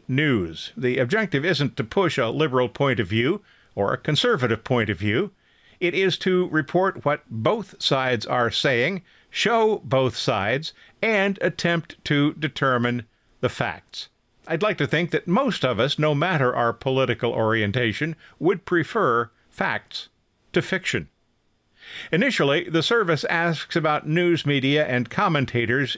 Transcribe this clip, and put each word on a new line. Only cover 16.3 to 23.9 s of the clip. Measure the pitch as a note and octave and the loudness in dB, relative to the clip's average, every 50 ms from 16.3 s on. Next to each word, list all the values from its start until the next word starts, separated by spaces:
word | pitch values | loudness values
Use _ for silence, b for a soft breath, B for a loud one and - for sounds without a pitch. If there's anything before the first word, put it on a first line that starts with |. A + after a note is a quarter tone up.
| F3+ C#3+ C3 B2 B2+ | 2 2 2 2 2
our | B2 A#2+ A#2 A#2 | 2 0 0 0
political | - - C#3 C3 C3+ C3 B2 A2+ - B2 A#2 A2+ | -2 -2 0 2 2 2 0 0 0 0 0 0
orientation, | A#2 A2+ G#2+ A2+ A2+ G#2 G2+ F#2+ B2+ B2 A2 G2 - D3 E3 D#3+ B B B B B | 2 2 2 2 2 2 0 0 0 0 0 0 -2 -4 -4 -4 B B B B B
would | C#3 F3 G#3 E3 - | 0 0 0 0 -2
prefer | - F3+ E3+ D3+ - - A3+ F#3 C3+ A#2 A#2+ A#2 - _ _ _ | 0 0 0 0 0 -2 0 2 2 2 0 0 -4 _ _ _
facts | _ _ - G3 D#3+ A2 G#2 - _ - - - - _ _ _ _ _ _ _ _ - | _ _ -4 -4 -4 -4 -6 -8 _ -14 -14 -14 -16 _ _ _ _ _ _ _ _ -2
to | - C#3 | -2 -2
fiction. | - F#3+ F3+ - - - G#2 D2 - _ _ _ _ _ _ _ _ _ _ _ _ B B B B B B B B | 0 -4 -4 -4 -4 -4 -4 -6 -8 _ _ _ _ _ _ _ _ _ _ _ _ B B B B B B B B
Initially, | E3 E3+ C4 C#4 - - D#3 C#3 C#3 E3+ - | 0 0 2 0 2 2 2 2 2 0 0
the | - D#3 E3 | 0 -2 0
service | D#3 - A#3+ A#3 G3+ E3+ D#3+ C3+ - | 0 2 2 2 2 2 0 -2 0
asks | - F3 E3 E3+ E3+ D#3+ - - - - | -2 0 0 0 0 -2 -2 -6 -4 -4
about | E3+ D3+ D#3 | 0 0 0